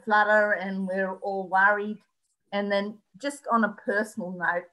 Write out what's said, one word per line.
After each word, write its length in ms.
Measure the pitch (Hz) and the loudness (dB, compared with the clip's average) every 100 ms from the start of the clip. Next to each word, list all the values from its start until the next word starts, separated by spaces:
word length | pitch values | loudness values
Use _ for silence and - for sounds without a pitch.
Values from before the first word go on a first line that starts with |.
flutter 480 | 220 208 208 214 208 | 0 2 4 4 4
and 360 | 202 196 190 185 | 0 -4 -4 -4
we're 260 | 190 190 185 | -2 -2 -4
all 260 | 202 196 185 | -6 -6 0
worried. 500 | 185 202 208 208 214 _ _ _ _ - | 4 4 4 -2 -8 _ _ _ _ -8
And 200 | 202 202 | -4 0
then 280 | 202 202 - _ - | -2 -2 -8 _ -10
just 240 | 285 285 - | -8 -8 0
on 120 | 233 | 2
a 140 | 208 - | 2 -2
personal 480 | - 202 214 - 185 | -4 -2 -2 -6 -10
note, 320 | 180 165 175 180 | -6 -2 -2 -6